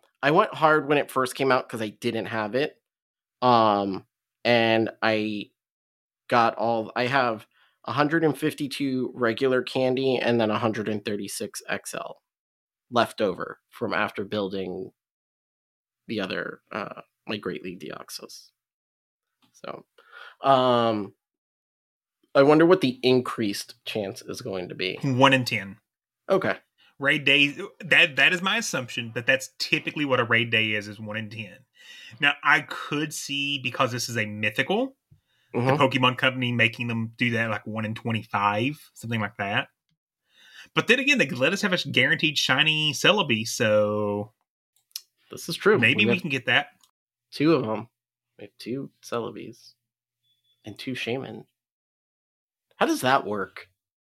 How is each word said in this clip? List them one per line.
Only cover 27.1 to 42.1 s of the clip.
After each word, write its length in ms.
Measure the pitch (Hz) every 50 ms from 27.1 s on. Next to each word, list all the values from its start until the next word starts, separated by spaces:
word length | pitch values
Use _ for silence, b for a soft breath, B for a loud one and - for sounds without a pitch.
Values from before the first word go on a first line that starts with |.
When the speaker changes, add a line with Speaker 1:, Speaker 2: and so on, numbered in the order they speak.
| 151 151 139
Speaker 2:
days, 360 | 139 139 147 143 143 139 - 196 - - -
that, 380 | 214 151 147 151 170 165 135
that 160 | 139 139 156 180
is 80 | 175 185
my 140 | 190 208
assumption, 540 | 233 220 - - 143 123 117 - 127 117 113 113
but 120 | 123 117
that's 240 | - 131 131 - - _
typically 480 | - - - 165 151 - 165 - 160 147
what 140 | 139 127 123
a 40 | 120
raid 280 | 110 117 117 120 117
day 220 | 113 110 110 110 107
is, 140 | 107 101
is 120 | 104 104 107
one 180 | 110 104 107
in 120 | 110 110 104
ten. 280 | 110 110 107 92 85 - _ _ B B B B B B B B B -
Now, 140 | 147 143 143 - -
I 180 | 147 147 156
could 500 | - - - - - - 147 147 156 151 -
see, 440 | - - - 143 143 139 143 143 139
because 320 | 127 127 123 - 135 120
this 160 | 117 120 - -
is 80 | 113
a 80 | 113 107
mythical, 680 | 104 104 107 107 107 - - 131 - 185 226 262 269 - _ _ _ _ _ _ _ _ _ _ _ -
Speaker 1:
Mm-hmm. 140 | 123 120
Speaker 2:
the 60 | 131 135
Pokemon 440 | - 139 127 120 131 127 123 123
Company 360 | - 143 131 127 127 127 120 123
making 340 | 117 113 117 113 - 120
them 240 | 117 117 113 113 113 113
do 140 | - 123 120
that, 180 | 117 113 113 113
like, 180 | 104 101 -
one 160 | - 107 110 110
in 100 | 107 110
twenty-five, 840 | - - 117 113 107 107 - - 101 101 104 104 107 117 139 151 - - - _
something 260 | - - 113 117 110
like 160 | 104 101 -
that. 300 | - 101 98 107 127 147 - _ _ _ _ _ _ _ _ _ _ B B B B B B B B B B -
But 140 | 160 -
then 120 | - 233 269
again, 160 | 262 277 294
they 100 | 233 156
let 240 | 139 - 120 131 160
us 100 | 196 202
have 120 | - 196 180
a 40 |
guaranteed 600 | 170 - 139 120 127 127 143